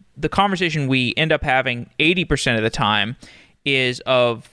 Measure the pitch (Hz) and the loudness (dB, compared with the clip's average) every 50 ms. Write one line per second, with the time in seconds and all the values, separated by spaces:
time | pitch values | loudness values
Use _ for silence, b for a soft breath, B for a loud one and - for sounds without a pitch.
0 | - _ _ 135 156 156 - - 196 202 190 170 185 170 151 156 139 131 135 131 | -20 _ _ -6 -6 -2 0 2 2 2 0 -2 -2 -2 -2 -2 -2 0 0 0
1 | 123 120 - - 156 160 156 147 - 147 127 131 131 135 120 120 120 - _ - | 0 0 -2 -2 0 0 0 0 0 0 0 0 0 0 -4 -6 -8 -10 _ 0
2 | 151 160 185 185 165 - 151 131 - 135 120 110 110 110 - - 117 104 107 104 | 2 2 2 0 0 -2 -2 -2 0 0 0 0 0 -2 -2 0 0 0 2 0
3 | 101 113 135 B B B B B B B B B _ 147 139 135 131 123 123 123 | 0 -2 -6 B B B B B B B B B _ -2 0 2 2 0 -2 -4
4 | - - 131 127 123 120 117 117 - - | -2 0 2 2 2 2 0 -4 -8 -18